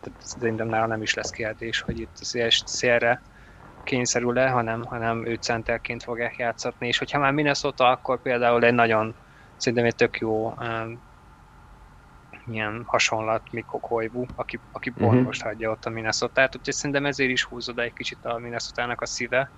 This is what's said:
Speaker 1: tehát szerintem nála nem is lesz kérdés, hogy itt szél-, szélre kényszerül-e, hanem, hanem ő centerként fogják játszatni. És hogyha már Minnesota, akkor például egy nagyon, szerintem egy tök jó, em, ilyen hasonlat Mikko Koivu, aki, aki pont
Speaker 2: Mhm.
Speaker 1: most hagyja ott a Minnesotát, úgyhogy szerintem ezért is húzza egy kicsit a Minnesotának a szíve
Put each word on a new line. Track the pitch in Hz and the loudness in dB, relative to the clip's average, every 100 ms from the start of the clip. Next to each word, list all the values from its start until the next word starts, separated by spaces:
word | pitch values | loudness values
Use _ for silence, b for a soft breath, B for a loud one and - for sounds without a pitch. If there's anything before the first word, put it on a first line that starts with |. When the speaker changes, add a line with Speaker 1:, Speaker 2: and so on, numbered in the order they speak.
Speaker 1:
tehát | - - | -14 -14
szerintem | - - 120 110 113 | -16 -4 -2 -2 -2
nála | 110 113 | 0 0
nem | 110 | 0
is | 107 | -4
lesz | - 107 | -6 -8
kérdés, | - 110 110 117 110 | -6 -8 -6 -6 -6
hogy | - 113 | -6 -8
itt | 113 | -8
szél-, | - - 123 117 - | -12 -8 -2 2 2
szélre | - - 127 117 117 123 - B B B B - | 0 -2 4 4 4 2 -2 B B B B -16
kényszerül-e, | - 131 123 123 120 120 131 | -4 -2 0 0 0 4 4
hanem, | 127 113 113 | 4 0 -2
hanem | 117 120 113 113 113 | -4 -4 -2 -2 -2
ő | |
centerként | 117 - 117 113 117 - 117 | -4 -2 -2 0 -4 -4 -10
fogják | - 117 117 - | -6 -4 -4 -2
játszatni. | 120 113 127 - 120 | -4 -2 -6 -4 -2
És | - | -2
hogyha | 131 147 | 0 2
már | 139 | 2
Minnesota, | 143 147 139 147 - 127 | 2 2 2 0 4 4
akkor | 127 - 123 | 4 0 -2
például | - 120 120 120 | 0 2 4 6
egy | 117 | 6
nagyon, | 120 117 110 110 - B B B - | 8 6 6 2 -4 B B B -4
szerintem | - 120 120 | 0 2 2
egy | 113 | 4
tök | 120 - | 2 2
jó, | 113 110 113 113 | -2 0 -2 -4
em, | 120 113 113 120 - - - - - - - - - - - - - - - | -6 -6 -6 -10 -18 -20 -20 -20 -20 -20 -20 -20 -20 -20 -20 -20 -20 -20 -8
ilyen | 110 107 107 117 | -4 -2 -4 0
hasonlat | 120 - 113 110 110 - | 2 2 0 0 -2 -2
Mikko | 117 110 113 | -10 -8 -8
Koivu, | - 117 113 123 123 | -4 -2 -2 -4 -6
aki, | - 120 120 - | -6 -8 -10 -12
aki | - - | -10 -8
pont | 117 107 | 0 4
Speaker 2:
Mhm. | 123 | 6
Speaker 1:
most | 127 107 | 4 -2
hagyja | 117 107 113 | -6 -4 -4
ott | 110 | -4
a | - | -6
Minnesotát, | 113 110 110 120 - 135 131 | -4 -2 -2 0 2 2 2
úgyhogy | - | -6
szerintem | 131 147 139 143 | -4 0 0 0
ezért | 139 135 | 0 0
is | 127 | 2
húzza | - 120 117 120 | -2 -6 -8 -4
egy | 117 | -4
kicsit | - - - | -4 -10 -8
a | 120 117 | -6 -6
Minnesotának | 120 117 - - 120 117 | -4 -8 -8 -4 -4 -2
a | 120 | -4
szíve | - 123 - 135 | -4 0 0 -2